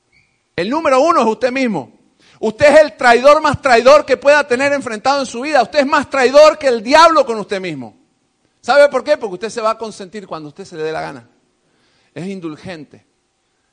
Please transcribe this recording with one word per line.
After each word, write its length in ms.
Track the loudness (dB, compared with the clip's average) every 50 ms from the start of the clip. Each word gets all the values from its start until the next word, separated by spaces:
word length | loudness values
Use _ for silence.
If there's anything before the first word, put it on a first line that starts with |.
| _ _ _ _ _ _ _ _ _ _ _
El 160 | -8 -6 -4
número 300 | -4 -4 -2 -2 0 0
uno 220 | 0 0 0 0
es 40 | -2
usted 240 | -2 -2 -4 -4 -6
mismo. 480 | -4 -4 -4 -4 -4 -6 -10 -14 _ _ _ _ _ _ _ _ _ _
Usted 360 | -6 -6 -2 0 2 4 6
es 60 | 4
el 140 | 4 2 0
traidor 460 | 0 2 4 4 4 6 4 4 4
más 180 | 2 -2 -2 -2
traidor 440 | 0 2 2 4 6 6 6 6 4
que 140 | 0 -4 0
pueda 280 | 2 2 2 2 0
tener 260 | -2 -2 -2 -2 -2
enfrentado 460 | -4 -4 -6 -8 -10 -6 -4 -2 -2 -2
en 80 | -4
su 140 | -8 -10 -10
vida. 220 | -6 -2 0 0
Usted 180 | 0 0 -2 -2
es 60 | 0
más 220 | 0 0 -2 -2 -2
traidor 500 | -2 0 0 4 6 6 6 6 4 2
que 100 | -2 -2
el 120 | -2 -2
diablo 460 | 0 2 4 6 6 6 4 2 0
con 140 | -2 -4 -10
usted 200 | -8 -10 -10 -10
mismo. 360 | -8 -10 -10 -12 -14 -16 -20 _ _ _ _ _ _ _ _ _ _ _ _ _
¿Sabe 280 | -4 0 2 4 4 4
por 140 | 2 -2
qué? 140 | -4 -4 -4
Porque 180 | -4 -4 -8 -10
usted 160 | -10 -12 -12
se 100 | -8 -6
va 100 | -4 -4
a 80 | -4 -6
consentir 500 | -10 -14 -14 -16 -18 -16 -16 -16 -14 -14
cuando 220 | -14 -14 -14 -16
usted 140 | -18 -20 -20
se 120 | -16 -12
le 80 | -10 -8
dé 80 | -8
la 80 | -8 -8
gana. 280 | -10 -12 -14 -16 -20 _ _ _ _ _ _ _ _ _ _ _ _ _ _ _ _ _ -16
Es 100 | -14 -12
indulgente. 840 | -12 -12 -12 -12 -14 -14 -16 -16 -16 -16 -16 -18 -20 -20 -20 _ _ _ _ _ _ _ _ _ _ _ _ _ _